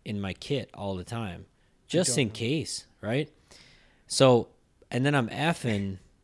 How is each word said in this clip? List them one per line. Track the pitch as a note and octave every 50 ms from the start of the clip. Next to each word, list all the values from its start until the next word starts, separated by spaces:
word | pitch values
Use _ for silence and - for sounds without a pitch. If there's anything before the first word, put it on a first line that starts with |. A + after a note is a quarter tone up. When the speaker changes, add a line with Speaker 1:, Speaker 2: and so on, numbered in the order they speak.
| _
Speaker 1:
in | - G#2+ G2+
my | G2 F#2+ F2+
kit | - - - D3 C3+ G#2+ - -
all | - G2+ G2+ F#2+
the | F#2 F2+
time? | - A#2 A#2 A2+ G2 E2+ E2+ G2 -
Speaker 2:
I | _ _ _ _ _ _ _ _
Speaker 1:
Just | - E3 F3+ -
Speaker 2:
don't | - D3+ C3+
Speaker 1:
in | G#2+
Speaker 2:
know. | G#2
Speaker 1:
case, | - A2+ A2+ C#3+ E3 A#2+ - - - - _ _ _
right? | - G#2 A2+ C#3 D#3 D3+ - _ _ _ - - - - - - _ _ _ _ _ _
So, | - - C3+ C3 B2+ A#2 G#2+ - _ _ _ _ _ _ - _
and | - B2 C3
then | C#3+ D3
I'm | C#3+ A#2+ G#2+
effing, | - - C#3+ D#3+ E3 - - B2+ G#2+ G2+ G2+ G2 F#2+ F#2+ - - _ _